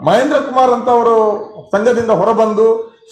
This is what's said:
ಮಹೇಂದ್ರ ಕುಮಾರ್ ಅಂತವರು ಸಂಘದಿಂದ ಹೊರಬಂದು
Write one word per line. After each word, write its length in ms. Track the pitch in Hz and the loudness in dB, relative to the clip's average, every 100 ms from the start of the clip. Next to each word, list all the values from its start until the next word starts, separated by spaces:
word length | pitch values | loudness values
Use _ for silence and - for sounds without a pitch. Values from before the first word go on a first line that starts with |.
ಮಹೇಂದ್ರ 360 | 147 214 277 294 | 0 0 2 -2
ಕುಮಾರ್ 340 | 277 254 254 | -2 0 2
ಅಂತವರು 680 | 240 233 240 233 226 214 208 - - - | 0 0 0 2 2 0 -2 -8 -18 -6
ಸಂಘದಿಂದ 380 | 196 226 233 226 | -2 0 0 0
ಹೊರಬಂದು 840 | 190 208 220 220 208 226 226 - - _ | 0 0 0 0 2 0 0 -6 -18 _